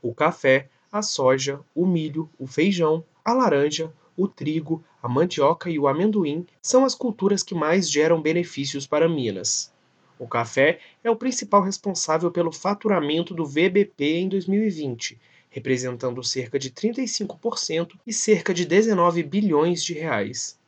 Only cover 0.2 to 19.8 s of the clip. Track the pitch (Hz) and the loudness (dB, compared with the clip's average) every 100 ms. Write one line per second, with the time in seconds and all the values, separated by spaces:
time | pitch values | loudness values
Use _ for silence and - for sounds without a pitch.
0.2 | 151 170 135 131 135 _ _ 208 208 - | 0 2 4 4 2 _ _ -6 -4 0
1.2 | 131 135 135 139 - - 180 170 151 147 | 2 2 0 -6 -8 -2 2 2 -2 -6
2.2 | 160 _ 131 - 175 185 160 160 165 _ | -10 _ -10 0 2 4 2 0 -4 _
3.2 | - 247 240 143 147 151 160 - _ - | -2 2 4 4 2 0 -6 -10 _ -4
4.2 | 196 - 143 156 151 160 _ _ 120 123 | -4 -2 -4 -4 -4 -6 _ _ -4 0
5.2 | 175 165 143 165 180 160 139 143 202 208 | 0 2 2 2 -2 0 0 2 0 0
6.2 | 160 151 175 _ - 254 262 254 254 - | -2 -4 -8 _ 0 2 2 0 -6 -2
7.2 | 196 196 - 175 151 180 165 143 156 165 | 0 0 -2 -2 2 2 2 2 2 2
8.2 | 156 165 175 - 139 143 135 151 165 160 | 0 0 -2 -6 -6 -6 -4 0 2 0
9.2 | 120 95 90 - - _ _ _ _ _ | -4 -4 -4 -6 -6 _ _ _ _ _
10.2 | 120 120 117 - 143 170 - _ 226 226 | -6 -4 -2 2 2 2 -8 _ -2 -2
11.2 | 254 247 208 202 190 196 202 180 - 160 | -2 -4 2 2 2 -4 -6 -6 -2 0
12.2 | 170 170 165 160 190 202 214 190 147 156 | 0 0 -4 -2 -4 -2 0 0 0 -2
13.2 | 170 170 156 139 180 185 196 _ 143 165 | -2 -6 -4 2 2 4 0 _ 0 0
14.2 | 190 190 180 202 220 165 143 117 - 117 | 0 -2 0 0 0 -2 -6 -6 -10 -12
15.2 | _ _ _ - 123 131 127 120 127 123 | _ _ _ -12 -2 -2 -2 -6 -6 -6
16.2 | 120 131 120 139 131 - 220 240 247 - | -6 -6 -4 -4 -6 -4 -4 -2 -4 -4
17.2 | 202 - 233 226 - 160 170 - - 220 | -8 -6 -6 -6 -4 -4 -4 -10 -10 -6
18.2 | - 214 170 175 175 180 220 202 175 170 | 2 2 2 -2 2 4 4 4 4 2
19.2 | 151 185 208 151 160 175 | -2 0 2 4 2 0